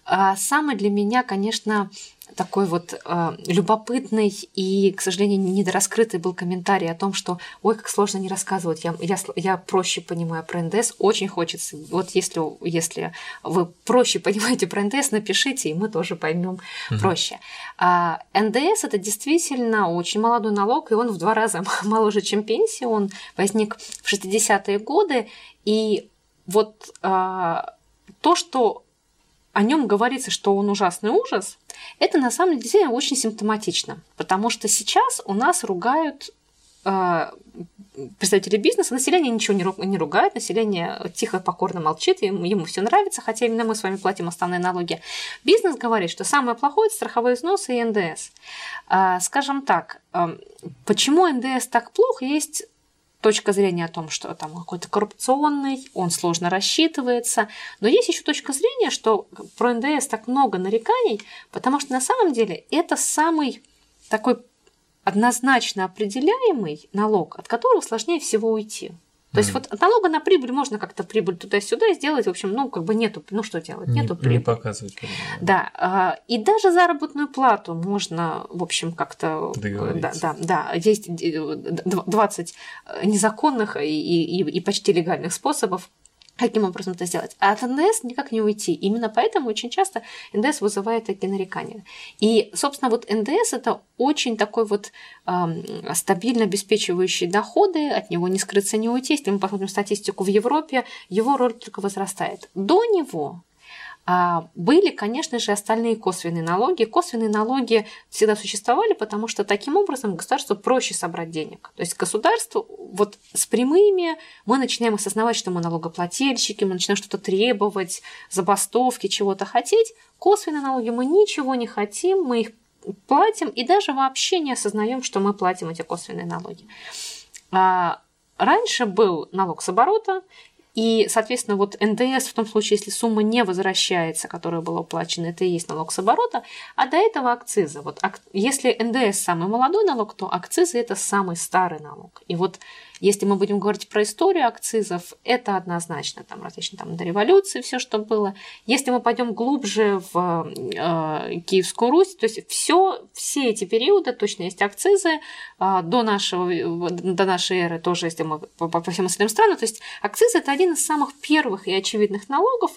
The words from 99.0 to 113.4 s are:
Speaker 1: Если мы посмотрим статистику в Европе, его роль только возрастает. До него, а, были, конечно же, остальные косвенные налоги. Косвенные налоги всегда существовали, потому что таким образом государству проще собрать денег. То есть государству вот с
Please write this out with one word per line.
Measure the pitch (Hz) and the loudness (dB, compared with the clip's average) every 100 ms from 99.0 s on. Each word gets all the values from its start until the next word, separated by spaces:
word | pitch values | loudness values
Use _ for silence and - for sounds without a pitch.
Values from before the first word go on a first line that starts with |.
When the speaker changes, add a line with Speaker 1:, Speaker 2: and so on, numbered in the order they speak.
| 262 | 0
Speaker 1:
Если | 294 202 | -2 0
мы | 196 | -2
посмотрим | 196 202 196 | -2 -4 -4
статистику | 208 202 202 - - | -4 -2 -2 -4 -4
в | 190 | 2
Европе, | 202 240 302 311 262 - - - | 2 4 0 0 -4 -4 -12 -4
его | 185 233 262 | -2 2 2
роль | 247 | 2
только | 226 - - | -2 -14 -6
возрастает. | 196 196 190 - 185 - - | -6 -4 -6 -4 -8 -8 -12
До | 185 196 359 466 | -6 2 4 4
него, | 392 294 165 143 175 _ _ - - - - - | 0 0 -6 -6 -10 _ _ -20 -20 -18 -10 0
а, | 180 175 170 165 | 2 4 0 -4
были, | - 175 320 381 | -4 4 6 4
конечно | - 208 254 311 233 | 0 -4 -4 -4 -4
же, | - | -2
остальные | 208 - 226 233 | -2 0 0 0
косвенные | 220 190 175 170 170 | 0 -2 -4 -4 -4
налоги. | 165 180 262 370 | -2 0 0 0
Косвенные | 220 339 349 233 220 | 0 0 0 -2 0
налоги | 208 220 269 226 220 208 - _ | 0 0 0 2 2 0 -16 _
всегда | - 214 | 0 2
существовали, | 214 - 208 - 269 440 | 2 -2 -6 0 2 2
потому | - 214 208 226 | 0 -2 -4 -6
что | - | -4
таким | 202 202 277 349 | -2 -2 0 0
образом | 403 269 208 175 | 0 -2 -4 -6
государству | - 269 - 208 | -2 -4 -2 -2
проще | - 254 - | 2 2 0
собрать | 202 175 175 165 | -6 -6 -6 -6
денег. | 165 151 - - - | -6 -8 -12 -18 -8
То | |
есть | 175 - | -6 -4
государству | 180 214 320 453 - 415 - - - | -2 2 2 2 0 -4 -6 -14 -10
вот | 185 196 - _ | -2 -2 -2 _
с | - | -6